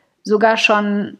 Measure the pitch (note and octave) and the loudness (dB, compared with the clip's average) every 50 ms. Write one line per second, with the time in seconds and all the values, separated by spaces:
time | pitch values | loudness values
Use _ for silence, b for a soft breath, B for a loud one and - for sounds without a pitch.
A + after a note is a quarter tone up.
0 | b b b b - F#3+ G#3+ G#3 A3 A3 A3+ A3 - - G#3+ G#3 G#3 G#3 G3+ G3+ | b b b b -6 -2 -2 2 2 2 2 2 2 2 2 2 0 0 -2 -2
1 | G3+ - - - | -4 -6 -10 -14